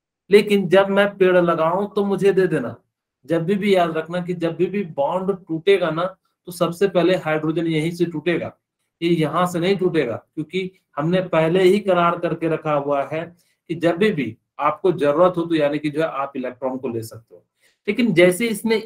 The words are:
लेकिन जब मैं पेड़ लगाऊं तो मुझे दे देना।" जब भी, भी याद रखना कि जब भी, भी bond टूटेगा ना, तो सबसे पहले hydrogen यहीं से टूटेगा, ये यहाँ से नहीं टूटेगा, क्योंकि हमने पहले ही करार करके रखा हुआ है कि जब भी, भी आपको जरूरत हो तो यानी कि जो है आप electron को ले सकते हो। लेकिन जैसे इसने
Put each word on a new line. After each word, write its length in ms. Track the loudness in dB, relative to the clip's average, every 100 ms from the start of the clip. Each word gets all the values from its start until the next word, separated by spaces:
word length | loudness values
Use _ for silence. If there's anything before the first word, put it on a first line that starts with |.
| _ _ 2
लेकिन 380 | 4 4 0 4
जब 220 | 4 4
मैं 180 | 2 0 2
पेड़ 200 | 4 4
लगाऊं 500 | 4 2 0 0 -2
तो 180 | -4 -2
मुझे 280 | 0 2
दे 140 | 2 2
देना।" 280 | 0 -4 -10 _ _ _ _ -4
जब 200 | -2 0
भी, 100 | 0
भी 200 | 2 2
याद 220 | 2 -2
रखना 240 | -6 -6
कि 120 | -6
जब 220 | -4 -4 -2
भी, 100 | -2
भी 180 | -2
bond 480 | -6 -4 -2 -2 -4 -6 -6
टूटेगा 420 | -2 2 2 0
ना, 140 | -2 -4 -8 _ _ -18
तो 60 |
सबसे 360 | -4 -4 0 0
पहले 280 | 2 2 0
hydrogen 520 | 0 -2 -2 -2 -2
यहीं 240 | -2 -2
से 140 | -2 -4
टूटेगा, 460 | -2 -4 -4 -6 -12 _ _ _ _
ये 80 | 0
यहाँ 360 | 0 0 0 0
से 120 | 0
नहीं 180 | 0 0
टूटेगा, 380 | 0 0 -2 -6 -10 -10
क्योंकि 360 | -6 -6 -6 -10 _ -4
हमने 240 | 0 0
पहले 420 | 0 0 2 4
ही 160 | 4 4
करार 400 | 2 2 2 0
करके 280 | -4 -4 -2
रखा 260 | -2 -2
हुआ 300 | -2 0 -2 -2
है 240 | -6 -8 -16 _ _ -10
कि 60 | -2
जब 220 | 0 2
भी, 140 | 0
भी 260 | 0 -6 -8 _ -2
आपको 320 | -2 0 0
जरूरत 420 | 2 2 4 2 2
हो 40 | -2
तो 100 | 0
यानी 240 | 0 -2
कि 100 | -4
जो 120 | -2
है 60 | -4
आप 260 | -4 -6 -8
electron 420 | -10 -6 -6 -6
को 100 | -6
ले 140 | -8
सकते 320 | -10 -16 _ -20
हो। 80 | _ _ _ _ -4
लेकिन 260 | 0 2
जैसे 340 | 6 4 4 -2
इसने 280 | -2 0 -2